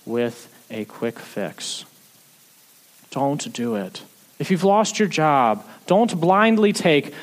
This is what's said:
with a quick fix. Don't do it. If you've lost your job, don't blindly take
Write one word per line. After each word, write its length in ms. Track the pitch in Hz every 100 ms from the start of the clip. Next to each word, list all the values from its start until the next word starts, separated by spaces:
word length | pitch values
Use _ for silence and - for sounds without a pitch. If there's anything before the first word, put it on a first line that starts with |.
| -
with 480 | 117 120 117 - - -
a 140 | 113 104
quick 340 | - 117 113
fix. 680 | - - 90 - - - - _ _ _ _ _ _ _ _ _ _ _ _
Don't 420 | 131 139 143 117
do 240 | 117 120 107
it. 260 | 95 - - _ _ -
If 120 | 147
you've 140 | 185 190
lost 340 | 202 208 -
your 100 | 208
job, 580 | 160 156 143 120 104 - - -
don't 340 | 185 233 175
blindly 520 | 165 196 226 220 208
take 420 | 202 180 147 - -